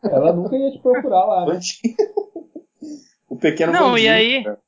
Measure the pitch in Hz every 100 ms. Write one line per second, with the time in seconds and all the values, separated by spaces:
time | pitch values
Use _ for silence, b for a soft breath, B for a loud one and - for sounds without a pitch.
0 | 214 139 151 175 180 262 269 269 254 247
1 | 269 190 196 190 180 180 180 - 240 -
2 | 403 - - 330 - - _ _ 311 302
3 | _ _ _ - - - 330 339 294 233
4 | 220 220 226 262 208 208